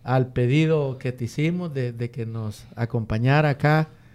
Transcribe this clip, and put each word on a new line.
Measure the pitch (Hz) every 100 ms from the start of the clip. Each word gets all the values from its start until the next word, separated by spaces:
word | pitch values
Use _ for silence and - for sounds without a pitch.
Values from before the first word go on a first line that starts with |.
al | 117 131 127
pedido | 127 123 147 160 156 139 127
que | 127
te | 123 117
hicimos | - 156 175 175
de, | 135 123
de | 117 120
que | - 113
nos | 113 110 107 -
acompañara | - 117 120 110 110 127 143 151
acá | 135 147 156 156 - -